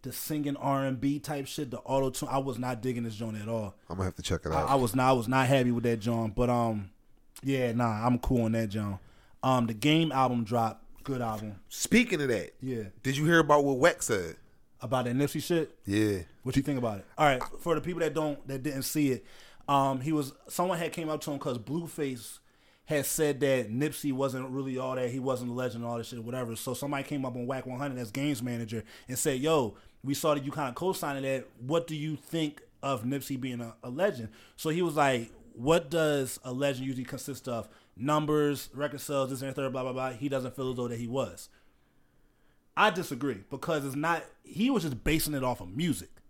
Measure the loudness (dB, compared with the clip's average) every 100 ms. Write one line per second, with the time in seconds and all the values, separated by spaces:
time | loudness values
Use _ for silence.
0 | -10 -10 -4 -2 -2 -2 0 0 0 0
1 | 0 0 -4 -6 -6 -6 -6 -6 0 2
2 | 2 -2 -2 0 -2 -4 -4 -2 -2 -2
3 | -4 -4 -6 -6 -4 -4 -4 -10 -10 -2
4 | -2 -2 -2 -2 0 0 4 4 4 4
5 | 4 4 4 2 4 4 4 2 2 0
6 | 0 0 -2 0 2 4 2 -2 -6 -16
7 | _ -20 -20 -8 -2 2 2 2 2 2
8 | 2 2 4 2 4 2 0 -2 -4 -6
9 | -10 -20 -20 -4 2 2 2 2 4 4
10 | 4 4 2 2 0 2 2 -2 -16 -14
11 | -6 -2 -2 -4 -8 -12 -14 -6 4 4
12 | 4 0 2 0 -2 -8 -6 -6 -8 -6
13 | -2 2 6 6 8 6 6 6 6 4
14 | 0 0 0 -8 -18 -20 -20 -12 -2 0
15 | 2 2 2 0 2 2 2 -6 0 4
16 | 4 2 -4 -10 0 2 2 0 -2 -4
17 | -10 2 4 4 -2 -6 -2 0 0 -2
18 | 0 0 -2 -4 -8 -6 -4 -4 -2 2
19 | 2 2 -4 -20 -20 -14 0 4 4 0
20 | 0 -2 -2 -8 -8 -2 0 0 -2 -4
21 | -4 -4 -4 -4 -4 -4 -4 -6 -4 -4
22 | -4 -4 -12 -18 _ _ _ _ -2 0
23 | 0 2 2 4 4 2 2 -2 -2 -2
24 | -2 0 0 -2 -4 -4 -4 -4 -2 -2
25 | -2 -2 -2 -2 -2 -4 -4 -4 -6 -6
26 | -6 -10 -6 -6 -4 -6 -6 -4 -4 -4
27 | -4 -4 -4 -4 -4 -4 -6 -6 -6 -6
28 | -6 -2 -2 -2 -2 -4 -4 -6 -8 -18
29 | -8 -2 0 2 4 4 2 -4 -20 -10
30 | -4 0 2 2 0 -4 -4 -2 -2 -2
31 | -4 -2 -2 -2 -4 -12 0 0 0 -4
32 | -4 -6 -4 -2 -2 -4 -20 _ -4 -2
33 | -2 -4 -4 -4 -4 -6 -10 -12 -10 0
34 | 0 0 -10 -12 -20 -6 -2 0 0 4
35 | 4 4 -2 -14 -20 -4 4 4 4 2
36 | 2 2 -2 -6 -8 0 0 0 -4 -6
37 | -6 -8 -10 -10 -6 -6 -8 -18 _ -6
38 | 2 2 4 4 4 0 -6 -4 -4 -4
39 | -2 0 0 -2 -6 -4 -4 -2 -4 -2
40 | -4 -2 0 0 -2 -4 -4 -2 -2 -4
41 | -2 -2 -2 -6 -18 _ _ _ _ _
42 | _ _ _ _ _ _ _ 4 4 4
43 | -4 -4 -4 -4 -8 -8 -2 -2 -2 -2
44 | -2 -2 -4 -20 -14 0 2 2 0 -2
45 | 0 2 0 -2 -2 -4 -6 -2 0 0
46 | -4 -18